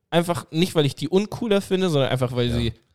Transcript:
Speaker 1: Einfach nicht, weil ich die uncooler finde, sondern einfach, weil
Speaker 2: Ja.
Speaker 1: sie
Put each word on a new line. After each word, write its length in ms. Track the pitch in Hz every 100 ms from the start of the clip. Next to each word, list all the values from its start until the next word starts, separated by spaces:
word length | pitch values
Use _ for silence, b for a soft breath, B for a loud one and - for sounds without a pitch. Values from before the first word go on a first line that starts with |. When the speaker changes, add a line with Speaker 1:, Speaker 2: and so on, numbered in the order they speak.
| _
Speaker 1:
Einfach 360 | 165 175 170 -
nicht, 240 | 160 180
weil 120 | 170 147
ich 80 |
die 140 | - 143
uncooler 520 | 190 208 - 240 202
finde, 300 | 196 185 185
sondern 200 | 147 131
einfach, 220 | 131 123
weil 140 | 123 120
Speaker 2:
Ja. 80 | 120
Speaker 1:
sie 160 | 117 - _